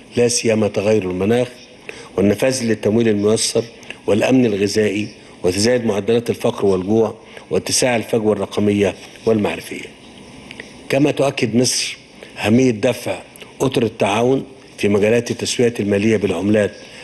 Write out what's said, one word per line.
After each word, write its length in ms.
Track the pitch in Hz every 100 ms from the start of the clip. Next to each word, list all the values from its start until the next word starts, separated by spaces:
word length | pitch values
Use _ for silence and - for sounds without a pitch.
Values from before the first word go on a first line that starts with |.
| - 117
لا 100 | 120
سيما 400 | 120 113 110 104
تغير 360 | 104 101 110
المناخ 440 | 92 90 98 120 123 - - - - - - -
والنفاذ 460 | 101 123 131 110
للتمويل 460 | 113 107 107 113 113
الميسر 540 | 104 104 110 - 117 117 - - - -
والأمن 380 | 107 123 131 120
الغذائي 600 | 101 101 107 104 101 104 - - -
وتزايد 420 | 92 95 110 123 113
معدلات 440 | 101 101 117 117
الفقر 360 | 101 120 - 101
والجوع 480 | 95 92 113 107 - - - -
واتساع 440 | 110 - - 131 117
الفجوة 380 | - 117 107
الرقمية 600 | 98 95 - 104 101 101 - - - -
والمعرفية. 600 | 110 92 82 - 85 - - - - - - - - - - -
كما 220 | 135 147
تؤكد 440 | 139 139 - 117 113
مصر 420 | 127 - - - - - - - 104
أهمية 260 | 117 131
دفع 480 | 107 123 117 104 90 - - - -
أطر 220 | 135 135
التعاون 600 | 113 - 101 107 123 135 - - - -
في 120 | 104
مجالات 420 | 104 104 120 120
التسويات 480 | 117 101 - 120 117
المالية 380 | 101 98 113 107
بالعملات 540 | 98 87 98 107 98 - - -